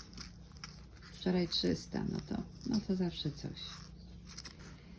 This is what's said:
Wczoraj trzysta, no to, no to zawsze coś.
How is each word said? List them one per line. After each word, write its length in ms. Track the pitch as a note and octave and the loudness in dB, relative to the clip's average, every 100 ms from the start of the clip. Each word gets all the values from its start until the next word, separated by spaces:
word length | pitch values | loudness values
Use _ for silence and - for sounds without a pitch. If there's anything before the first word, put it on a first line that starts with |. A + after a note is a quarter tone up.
| - - - - - - - - - - - | -6 -10 -10 -10 -12 -10 -10 -10 -14 -14 -12
Wczoraj 360 | - F#3 F3+ E3+ | 0 6 6 6
trzysta, 560 | - F3+ D#3+ - A#1 - | 4 6 4 2 2 2
no 60 | - - | 2 0
to, 140 | - - - - | -2 -2 -4 2
no 140 | G#3 | 4
to 160 | - F#3 | 4 4
zawsze 340 | F3 - D3+ | 4 4 0
coś. 300 | - C#3+ - - - - - - - - - - - - - - | 0 -4 -4 -8 -8 -10 -12 -12 -12 -10 -10 -10 -12 -12 -12 -14